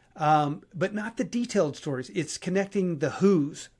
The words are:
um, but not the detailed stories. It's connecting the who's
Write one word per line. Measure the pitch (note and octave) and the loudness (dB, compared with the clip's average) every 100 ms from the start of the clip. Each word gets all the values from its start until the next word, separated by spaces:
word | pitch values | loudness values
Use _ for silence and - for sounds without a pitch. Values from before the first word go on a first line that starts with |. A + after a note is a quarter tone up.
| _ - | _ -2
um, | D3+ D3+ D3 D3 - | 4 4 4 -4 -10
but | E3+ F3+ | -4 -4
not | G#3 G#3 - | -4 -8 -6
the | |
detailed | F#3+ A#3+ A#3+ G#3 D#3 - | -4 -2 -2 0 0 -2
stories. | D#3 C3 B2+ | -6 -6 -4
It's | - D3+ - | -6 -6 -6
connecting | F3 F#3 G3 G3+ F3+ D#3+ | -2 -2 0 0 -2 0
the | C#3+ | -2
who's | - G3 F#3 C#3+ F3+ - | 2 4 6 2 -4 -18